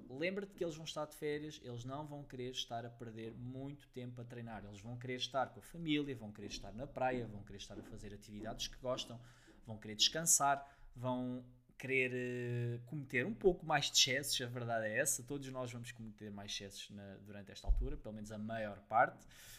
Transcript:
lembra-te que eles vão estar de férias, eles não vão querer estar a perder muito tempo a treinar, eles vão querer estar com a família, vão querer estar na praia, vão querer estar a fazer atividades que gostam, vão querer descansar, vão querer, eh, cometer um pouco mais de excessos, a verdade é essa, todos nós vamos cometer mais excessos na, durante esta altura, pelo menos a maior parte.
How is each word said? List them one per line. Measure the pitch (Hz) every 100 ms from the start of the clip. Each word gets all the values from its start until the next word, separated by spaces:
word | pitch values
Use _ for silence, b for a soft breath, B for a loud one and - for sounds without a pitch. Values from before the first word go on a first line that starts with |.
| -
lembra-te | 131 175 196 196
que | -
eles | 170 156
vão | 160
estar | 156 151
de | -
férias, | 151 147 151 147
eles | 123 120
não | 123 139 151
vão | 143
querer | 131 127 123
estar | 127 - 117 120
a |
perder | 120 117 110 113
muito | 117 123 131 139 147 -
tempo | 127 123 123
a |
treinar, | 120 120 117 107
eles | 101 104
vão | 113 123
querer | 127 127
estar | - 135 123
com | 104
a |
família, | - 170 160 147 143 113
vão | 107
querer | 104 101
estar | - 101
na | 104 147
praia, | 127 127 120 113
vão | 104
querer | 101 98
estar | - 101
a |
fazer | - 110 104
atividades | 101 107 104 107 123 -
que | -
gostam, | 123 127 - 117 B B B B -
vão | 107
querer | 110 107
descansar, | - 160 170 - 143 139 B B B 127
vão | 127 127 127 123 123 - - -
querer, | 131 131 127
eh, | 123 123 123 120 120 120 120 120
cometer | 156 131 127 160
um |
pouco | 226 196 175 156
mais | 147 -
de | -
excessos, | 135 131 147 -
a | 120
verdade | 123 117 113 107
é | 110
essa, | 151 -
todos | 120 143 131
nós | 131 123
vamos | 120 117
cometer | - 110 104 107
mais | 101 101
excessos | - 98 - -
na, | 104 98 98
durante | 101 101 92
esta | - -
altura, | - 127 143
pelo | 113
menos | 107 104
a | 107
maior | 107 113 104 101
parte. | - 110 135 - - B B